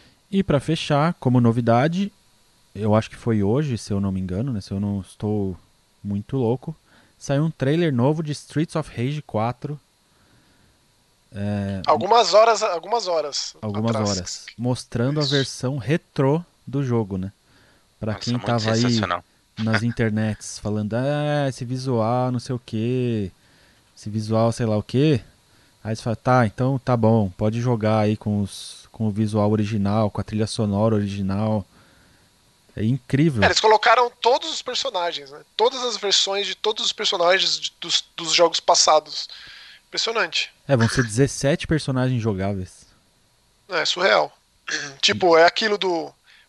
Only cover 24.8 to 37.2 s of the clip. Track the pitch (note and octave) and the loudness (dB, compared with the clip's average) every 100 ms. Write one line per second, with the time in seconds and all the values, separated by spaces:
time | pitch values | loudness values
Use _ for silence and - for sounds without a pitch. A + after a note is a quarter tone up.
24.8 | - B2 D3+ C3 - _ _ _ _ _ | 0 2 4 2 -2 _ _ _ _ _
25.8 | G#2+ A2+ B2 A2 - B2+ A2+ - B2+ C3+ | -10 -8 -6 -4 2 4 4 0 -2 -2
26.8 | - B2 A2 A2+ G2+ F#2 G#2+ A2+ B2 A#2 | 0 2 4 4 2 -2 -2 -2 -2 0
27.8 | G#2+ A2 G#2+ G#2+ - G#2 G2 - - - | 2 2 2 0 -2 -2 -2 -6 -16 -18
28.8 | - - A2 G2+ A2 G#2+ G#2 G#2+ G#2 A2 | -18 -4 -2 0 0 2 2 2 0 0
29.8 | G2 G#2+ G#2 - G2+ G#2+ A2 - G#2+ G2 | 0 2 0 -2 -6 -4 -4 -2 -2 2
30.8 | A2+ G#2+ G2+ G2+ F#2+ G2 A2 G#2+ F#2+ _ | 2 2 0 -4 -4 -2 -2 -2 -4 _
31.8 | _ _ _ _ _ _ _ _ _ - | _ _ _ _ _ _ _ _ _ -6
32.8 | G#2+ C3 - C3+ E3 B2 G3+ F3 A3 A3 | -2 -2 -2 2 2 4 2 4 4 4
33.8 | A#3 A3+ A#3+ - A3+ C#4+ D#4+ D4+ - A#3+ | 4 4 2 0 0 0 -2 -10 -8 -6
34.8 | C4+ F#3+ F3 D3 C#3 D3 - - A3+ C4+ | -6 -4 -4 -6 -14 -20 -14 0 0 0
35.8 | B3 G#3 G3+ - - G3 G3 F#3 G#3+ A3 | -6 -4 0 0 0 -2 -4 -4 -4 -2
36.8 | A3+ - G#3 G3 | -4 -4 -2 2